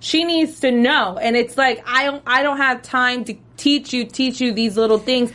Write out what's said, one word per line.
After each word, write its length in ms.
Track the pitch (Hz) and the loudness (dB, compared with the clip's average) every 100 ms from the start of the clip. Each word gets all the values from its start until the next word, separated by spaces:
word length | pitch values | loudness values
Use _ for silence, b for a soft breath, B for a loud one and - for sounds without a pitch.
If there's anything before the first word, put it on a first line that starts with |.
she 240 | - 320 | -2 -2
needs 360 | 339 330 311 - | 0 0 0 0
to 100 | 262 | 0
know. 460 | 240 247 294 208 185 | 4 4 2 0 -2
And 140 | 233 | 0
it's 220 | 240 240 - | 0 0 0
like, 260 | 262 226 - | 0 0 -2
I 180 | 247 | 0
don't, 180 | 277 285 247 | 0 -4 -2
I 160 | 254 | 0
don't 140 | 285 277 | 0 0
have 240 | 269 247 | 0 -2
time 420 | - 254 247 247 | -2 0 0 -2
to 120 | 226 - - - | -6 -12 -16 -2
teach 360 | 285 285 277 | 0 0 0
you, 100 | 247 | -6
teach 340 | 233 - 262 247 | -6 -4 -4 0
you 120 | 247 | -2
these 240 | 214 226 196 | 0 -2 2
little 220 | 220 220 | 2 2
things 340 | 226 254 240 | 2 0 0